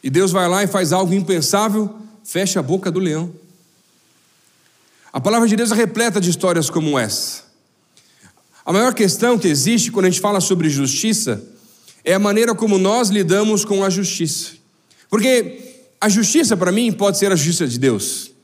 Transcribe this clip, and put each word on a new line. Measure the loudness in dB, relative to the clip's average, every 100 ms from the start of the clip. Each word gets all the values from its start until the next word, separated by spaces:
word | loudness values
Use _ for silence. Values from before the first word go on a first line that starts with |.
E | 0
Deus | 0 2
vai | 2 2
lá | 2
e | 0
faz | 0 0
algo | 0 2
impensável, | 0 0 -2 0 0 0 0 -2 -6 -20 -20
fecha | -8 -4 -2 -2
a |
boca | -2 -2 -2
do | -2
leão. | -2 -2 -6 -10 -20 _ _ _ _ _ _ _ _ _ _ _ _ _ _ _ -14
A | -4
palavra | 0 2 2
de | 2
Deus | 2
é | 2
repleta | 0 0 0 0
de | 0
histórias | 0 0 0 0
como | -2 0 0
essa. | -2 -4 -8 -10 _ _ _ _ _ _ _ _ -20 _ _ _ -2
A |
maior | 2 2
questão | 2 0 2 2 2
que | 2
existe | 0 2 0 0
quando | 0 0
a |
gente | 2
fala | 0 0
sobre | 0 0 0
justiça | 0 -2 -2 -2 -2 -2 -6 -10 -20 _ _ -20 -8
é | 0
a | 2
maneira | 2 2 0
como | 0 0 2
nós | 2 2 0
lidamos | 0 2 2 2 0
com | 0 -2
a | 0
justiça. | -2 -4 -4 -4 -6 -10 -16 _ _ _ _ _
Porque | -2 2 0 0 -10 -20 -20 _ _
a | 0
justiça, | 2 2 2 2 0
para | 0
mim, | 0 0
pode | 0 0 0
ser | 0
a | 2
justiça | 0 0 -2
de | 0
Deus | 0 0 -4 -10 -12 _